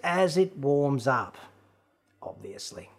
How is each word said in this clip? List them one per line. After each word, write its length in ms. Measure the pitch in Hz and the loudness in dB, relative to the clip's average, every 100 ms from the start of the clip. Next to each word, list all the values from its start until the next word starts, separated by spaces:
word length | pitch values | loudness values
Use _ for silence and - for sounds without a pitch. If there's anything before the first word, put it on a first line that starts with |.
as 340 | 170 180 185 160 | -2 2 2 4
it 200 | 185 - | 2 2
warms 480 | 139 143 143 135 120 | 0 2 2 0 0
up, 320 | 127 85 - - _ _ _ _ _ _ _ | 0 -2 -12 -20 _ _ _ _ _ _ _
obviously. 680 | 85 82 - 98 - - - | -16 -14 -16 -14 -14 -16 -20